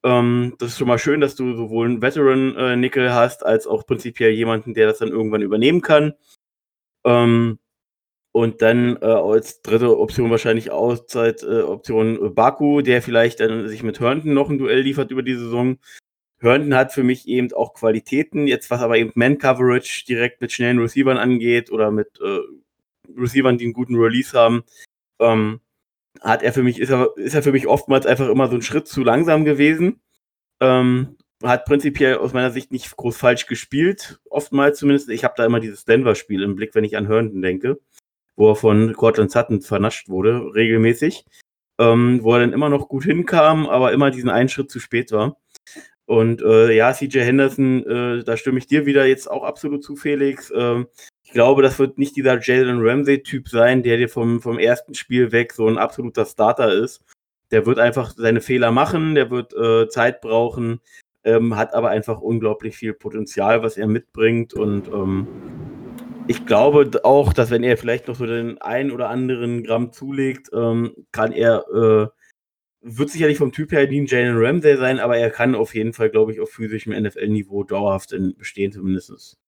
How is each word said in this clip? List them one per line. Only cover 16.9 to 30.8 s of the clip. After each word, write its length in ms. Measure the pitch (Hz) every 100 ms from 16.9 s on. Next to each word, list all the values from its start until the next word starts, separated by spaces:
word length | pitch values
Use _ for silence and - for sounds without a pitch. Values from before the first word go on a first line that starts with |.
für 100 | -
mich 240 | 123 127 -
eben 240 | 123 123
auch 220 | - 117
Qualitäten, 760 | - 113 110 - 135 156 - 143
jetzt 240 | 123 -
was 80 | 120
aber 180 | 117 113
eben 140 | 113 120
Man-Coverage 880 | 120 143 135 127 127 123 - - -
direkt 340 | 120 120 _
mit 140 | 120
schnellen 260 | - 120 123
Receivern 380 | 117 135 135 127
angeht 520 | 120 123 117 120 117
oder 220 | 107 107
mit, 160 | 107 104 _
äh, 180 | 98 95 - 71 _ _ _ _ _ 123
Receivern, 400 | 123 127 131 120
die 80 | 117
einen 80 |
guten 220 | 117 123 120
Release 360 | 117 120 131
haben, 320 | 131 117 120 - _ - _ _ _
ähm, 400 | 117 110 107 113 _ _ _ _ _ _
hat 200 | - 117
er 120 | 120
für 100 | 123
mich, 160 | 123 117
ist 120 | 113
er, 180 | 131 127 -
ist 180 | 196 151
er 80 |
für 80 | 143
mich 160 | 135 107
oftmals 380 | 131 - 135 -
einfach 240 | 123 131
immer 180 | 120 127
so 80 | 120
ein 60 |
Schritt 260 | 113 151 147
zu 160 | -
langsam 400 | 120 117 165 156
gewesen. 560 | 151 139 147 160 180 - _ _ _ _ _ _
Ähm, 560 | 131 127